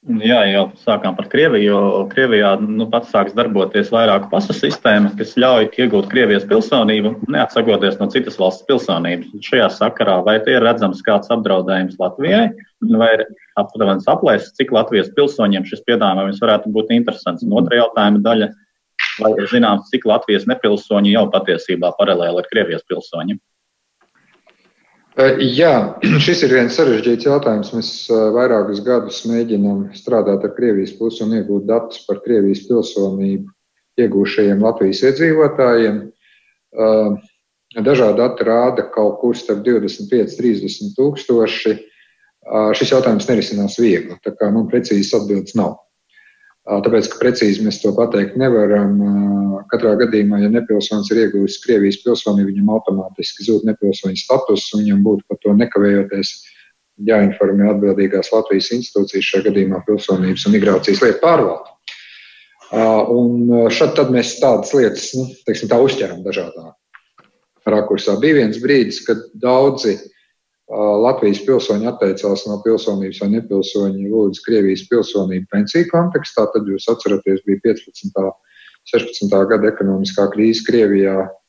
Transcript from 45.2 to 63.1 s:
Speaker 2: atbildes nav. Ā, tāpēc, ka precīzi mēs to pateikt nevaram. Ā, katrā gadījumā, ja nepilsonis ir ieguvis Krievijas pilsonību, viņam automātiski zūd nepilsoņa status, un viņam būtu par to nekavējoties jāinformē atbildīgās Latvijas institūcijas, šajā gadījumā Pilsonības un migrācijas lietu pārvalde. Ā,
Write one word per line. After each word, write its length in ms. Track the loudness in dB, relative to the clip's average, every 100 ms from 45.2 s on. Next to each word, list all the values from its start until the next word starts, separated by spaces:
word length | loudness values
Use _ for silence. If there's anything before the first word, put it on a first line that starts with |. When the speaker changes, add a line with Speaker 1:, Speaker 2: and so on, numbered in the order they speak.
Speaker 2:
atbildes 340 | -2 -4 -2
nav. 240 | -4 -4 -6 _ _ _ _ _ _ _ _ -6
Ā, 160 | -2
tāpēc, 240 | 2 0 0
ka 100 | -2
precīzi 400 | -2 2 0 0
mēs 160 | -2 -2
to 100 | -2
pateikt 400 | 0 0 0 -2 0
nevaram. 580 | 0 2 2 2 2 0
Ā, 160 | 0 0 0 0 -2 -4 -4
katrā 240 | -2 0 2
gadījumā, 420 | 2 2 0 2
ja 80 | 2
nepilsonis 580 | 0 0 -2 -2 -6 -2
ir 120 | 0
ieguvis 340 | 0 0 -2 -4
Krievijas 380 | 0 2 2 0
pilsonību, 460 | -2 -2 0 0 0
viņam 200 | 0 0 0
automātiski 720 | -2 -4 -6 -8 -10 -8 -2
zūd 200 | 0 0
nepilsoņa 520 | -2 -2 -2 -6 -8
status, 480 | -2 -2 0 -2 -2
un 100 | -2
viņam 180 | 0 2 2
būtu 200 | 0 -4
par 120 | -6
to 120 | 0 2
nekavējoties 760 | 2 2 2 2 -2 -4 -6 -10 -20 _ _ _ _ _
jāinformē 720 | 0 4 4 2 0 2 2
atbildīgās 580 | 2 2 2 0 0 0
Latvijas 380 | -2 0 0 0 -4
institūcijas, 520 | -4 -2 -2 -2 -2
šajā 180 | 0 0
gadījumā 340 | 0 0 -2 -2
Pilsonības 600 | -2 0 0 0 -2 2
un 80 |
migrācijas 480 | 2 4 2 2 2
lietu 180 | 2 2
pārvalde. 500 | 4 4 2 -2 -10 _ -20 -20 -20 -20 -20 -20 _ _ -8
Ā, 160 | 0 2 2 2